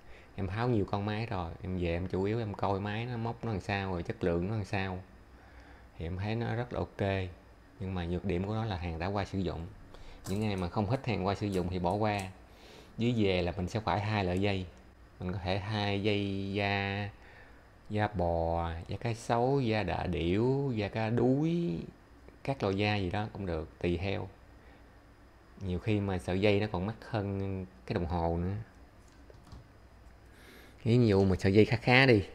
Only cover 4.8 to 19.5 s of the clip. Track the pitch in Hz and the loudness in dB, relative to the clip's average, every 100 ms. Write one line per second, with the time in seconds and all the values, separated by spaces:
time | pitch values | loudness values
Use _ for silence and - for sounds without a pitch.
4.8 | 95 92 - - - - - - - - | -2 -6 -10 -20 -20 -20 -20 -20 -20 -20
5.8 | - - 85 90 104 113 117 113 123 - | -18 -8 -6 -4 -2 -2 -2 -4 -4 -4
6.8 | 90 - 101 98 92 - - - - - | -4 -2 0 0 -4 -10 -20 -20 -20 -10
7.8 | 92 92 85 87 - 87 95 110 113 90 | -6 -4 -2 -2 0 -2 0 -2 -4 -4
8.8 | 87 82 90 101 95 98 85 78 85 - | -4 -4 -4 -4 -2 -2 -4 -4 -10 -14
9.8 | - - - - - 101 107 95 87 113 | -18 -18 -16 -14 -6 -4 -2 -2 -2 -2
10.8 | 101 131 127 95 92 98 104 92 87 90 | 0 0 -2 0 0 0 0 0 -2 0
11.8 | 87 104 107 101 95 - - - - - | 0 2 0 0 -4 -10 -20 -20 -20 -20
12.8 | - - 120 117 101 90 87 90 90 - | -12 -2 0 2 4 4 0 -2 -2 -2
13.8 | 92 92 104 107 92 90 101 98 87 - | 0 0 0 0 2 2 0 0 -4 -12
14.8 | - - - - 90 92 92 98 98 107 | -20 -20 -20 -8 -6 -4 -2 -2 -2 -2
15.8 | 101 101 104 101 98 98 98 98 101 101 | 0 0 2 0 0 -4 -2 0 0 0
16.8 | 98 101 104 - - - - - - - | 0 -2 -6 -10 -20 -20 -20 -20 -20 -20
17.8 | - 104 107 90 87 85 82 85 85 82 | -6 -2 0 0 0 2 0 0 -2 -6
18.8 | - 101 117 113 - 120 123 | -8 -6 -6 -4 -2 2 2